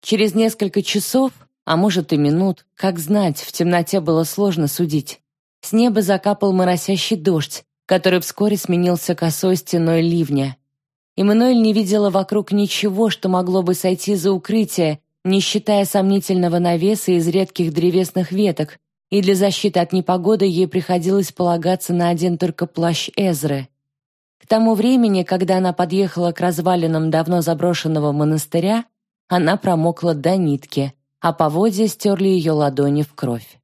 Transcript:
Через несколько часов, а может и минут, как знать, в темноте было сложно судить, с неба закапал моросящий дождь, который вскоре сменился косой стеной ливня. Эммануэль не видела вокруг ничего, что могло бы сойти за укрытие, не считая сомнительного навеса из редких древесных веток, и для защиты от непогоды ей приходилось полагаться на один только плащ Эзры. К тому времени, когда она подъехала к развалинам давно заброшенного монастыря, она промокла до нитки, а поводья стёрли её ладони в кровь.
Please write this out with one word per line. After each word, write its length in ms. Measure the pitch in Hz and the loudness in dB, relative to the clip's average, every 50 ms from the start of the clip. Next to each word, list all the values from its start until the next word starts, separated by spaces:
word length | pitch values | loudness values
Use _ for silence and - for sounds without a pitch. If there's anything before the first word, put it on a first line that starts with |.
Через 340 | - - 214 208 214 214 165 | -2 -2 0 0 0 0 2
несколько 460 | 214 226 220 220 - 208 190 - 202 | 2 0 0 0 -2 -6 -2 -2 -2
часов, 520 | 196 - - 208 - - - 254 262 262 - - - _ _ _ _ | -2 -2 -2 -4 -4 0 0 0 0 0 -2 -8 -20 _ _ _ _
а 100 | - 160 | -2 0
может 380 | 165 190 208 180 185 160 - 170 | 2 2 2 2 0 -2 0 0
и 20 | |
минут, 480 | 147 147 147 151 165 190 196 180 - _ _ _ | 0 2 2 2 2 0 0 -2 -4 _ _ _
как 220 | _ - 190 185 170 | _ -4 -4 -4 -4
знать, 440 | 156 147 202 208 202 175 147 - - | -2 0 0 2 2 0 -2 -4 -10
в 100 | - - | -14 -4
темноте 480 | - 175 170 175 175 170 - - 196 | -2 0 2 2 0 0 0 -2 -2
было 240 | 160 156 165 160 165 | 0 2 0 0 0
сложно 440 | 156 - - 202 202 180 160 156 143 | -2 -2 -2 0 0 0 0 -2 -2
судить, 520 | - - 180 160 147 151 135 - - _ _ _ _ _ _ _ _ _ | 0 -2 -4 -2 -2 -4 -4 -4 -14 _ _ _ _ _ _ _ _ _
с 140 | - - - | -12 -2 0
неба 260 | 220 233 247 208 214 | 2 2 2 2 0
закапал 540 | 202 170 202 190 - 202 208 202 - 202 190 | 0 2 0 0 0 -2 -2 0 0 0 2
моросящий 640 | 185 185 180 180 170 - - 196 180 - - 226 | 2 2 2 0 -2 0 -2 -2 -2 0 -2 -4
дождь, 480 | 185 156 196 175 160 147 - - - - _ _ _ _ | -2 0 0 0 0 0 -4 -8 -16 -16 _ _ _ _
который 360 | - 190 185 - 190 180 180 | -2 -2 0 2 2 0 0
вскоре 360 | 170 - - - 202 208 208 | -2 -4 -4 -2 0 0 0
сменился 580 | 196 - - 180 175 175 180 175 165 - - 175 | -2 -2 -2 0 0 2 2 0 0 -2 -4 -4
косой 420 | - - 165 156 - - 185 185 | -2 -2 -2 -2 0 0 0 0
стеной 440 | 185 - - - 170 165 165 165 165 | 0 -2 -2 -2 0 2 2 2 2
ливня. 560 | 165 170 170 170 165 139 143 139 135 139 127 _ _ _ _ _ _ _ _ _ _ _ _ - | 2 2 0 0 0 0 0 -2 -2 -2 -6 _ _ _ _ _ _ _ _ _ _ _ _ -2
Эммануэль 420 | 190 202 214 220 233 254 254 233 | 0 2 4 4 4 4 4 4
не 120 | 226 220 214 | 4 2 2
видела 380 | 208 220 180 202 214 208 202 | 2 0 2 2 2 2 2
вокруг 420 | 180 196 190 - - 208 202 - 190 | 2 0 0 0 -2 -2 -2 0 0
ничего, 580 | 208 202 196 - - - 214 185 196 226 220 | 0 0 0 -2 -2 -2 -2 0 2 0 0
что 180 | 165 - - 190 | 0 -2 -2 0
могло 360 | 185 180 185 180 185 190 185 | 0 0 0 0 0 0 2
бы 100 | 175 185 | 0 -2
сойти 400 | 175 - 190 185 185 - - 208 | 0 0 0 0 0 -2 -2 -2
за 160 | 190 160 196 | 0 0 0
укрытие, 680 | 196 180 - - 196 226 214 - - - 175 156 151 147 _ _ _ _ _ | -2 -2 -2 -2 0 0 0 0 0 -2 0 0 -2 -4 _ _ _ _ _
не 160 | 185 190 196 | 0 0 2
считая 440 | 190 - - 208 - - 208 202 196 | 0 0 -2 -4 0 2 2 2 2
сомнительного 760 | - - 202 190 190 196 196 - - 190 185 180 175 165 175 | 2 0 0 2 2 2 0 0 0 0 0 0 0 0 0
навеса 500 | 175 175 170 170 165 196 214 208 - - | 2 2 0 2 2 0 0 0 0 0
из 160 | 185 175 160 | 0 2 2
редких 480 | 170 175 190 190 185 - - 175 165 156 | 2 0 0 -2 -2 -2 -4 -4 -2 0
древесных 560 | 170 170 180 175 185 185 175 - 190 180 - | 0 0 2 2 2 0 0 -2 -4 -4 -2
веток, 480 | 185 190 208 202 165 - 156 - - _ _ _ _ _ _ _ | -2 0 0 0 0 -2 -4 -6 -6 _ _ _ _ _ _ _
и 100 | - 202 | -2 0
для 140 | 190 185 196 | 2 2 2
защиты 460 | 185 196 202 185 - - 208 175 185 | 2 2 0 0 0 -2 0 2 2
от 120 | 170 165 - | 0 0 0
непогоды 520 | 185 170 - 180 185 170 185 220 220 190 | -2 0 0 -2 0 2 2 2 2 2
ей 240 | 196 175 165 185 175 | 0 2 0 0 0
приходилось 640 | - 185 160 - 185 175 160 180 190 202 190 - - | 0 -4 -2 0 -2 0 0 0 0 0 0 -2 -4
полагаться 600 | - 180 175 175 170 165 180 185 180 - - 175 | -2 0 0 0 0 0 0 -2 -2 -2 -2 -2
на 160 | 175 175 170 | 0 2 0
один 300 | 175 165 165 180 175 160 | 0 0 0 -2 0 0
только 280 | - 180 165 - 170 | -2 -4 -2 -4 -6
плащ 440 | 170 _ - 165 170 170 - - - - | -6 _ -2 -2 0 0 -2 -6 -8 -4
Эзры. 500 | - 202 190 170 139 139 151 143 139 135 - _ _ _ _ _ _ _ _ _ _ _ _ _ _ | -2 -2 0 -2 -2 -2 -4 -4 -4 -6 -10 _ _ _ _ _ _ _ _ _ _ _ _ _ _
К 60 | _ | _
тому 280 | _ 220 220 226 226 226 | _ 0 2 4 2 2
времени, 500 | 190 208 240 262 262 240 220 196 185 175 | 2 2 2 4 4 4 2 2 0 0
когда 320 | - 196 185 185 175 190 | 0 -2 -2 0 0 0
она 160 | 185 185 180 175 | 0 2 0 0
подъехала 580 | - 180 170 165 190 196 185 - 170 175 175 | -2 -2 -2 0 -2 -2 -2 -2 -2 -2 -2
к 80 | 165 - | -2 -2
развалинам 720 | - 175 175 151 165 180 185 175 165 165 160 160 156 160 | -2 -2 -2 -2 0 0 0 0 0 0 0 0 0 0
давно 300 | 156 160 165 160 180 175 | 0 0 0 0 0 0
заброшенного 720 | 160 165 165 147 165 175 175 - - 160 156 156 147 151 143 | 0 0 -2 0 0 -2 -2 0 -2 -2 -2 0 0 0 0
монастыря, 720 | 147 151 151 156 156 147 - - 170 170 190 214 226 233 _ _ _ _ _ _ _ _ | 0 0 0 0 -2 -4 -2 -4 -2 0 0 -2 -2 -4 _ _ _ _ _ _ _ _
она 300 | _ 180 180 170 156 180 | _ -2 0 2 2 0
промокла 580 | 208 - 190 180 160 156 170 170 - - 175 165 | 0 0 0 0 2 0 0 -2 -2 -2 -2 -2
до 220 | 147 139 160 185 | 0 0 0 0
нитки, 580 | 190 180 156 143 135 - - - - 139 139 - _ _ _ _ _ | 2 0 0 -2 -2 -6 -8 -6 -4 -4 -6 -8 _ _ _ _ _
а 120 | - 170 165 | -4 -4 0
поводья 560 | - 165 156 147 165 196 233 196 185 220 208 | 0 0 0 0 0 0 0 0 0 -2 -2
стёрли 400 | - - - 208 196 175 196 190 | -2 -2 -2 -2 0 0 0 2
её 260 | 190 185 160 160 156 | 2 2 2 0 0
ладони 480 | 151 151 143 135 131 143 143 143 147 151 | 2 0 0 0 0 0 0 2 0 -2
в 100 | 147 _ | -4 _
кровь. 440 | - - 139 120 117 - - - _ | -8 -6 -6 -6 -6 -8 -14 -20 _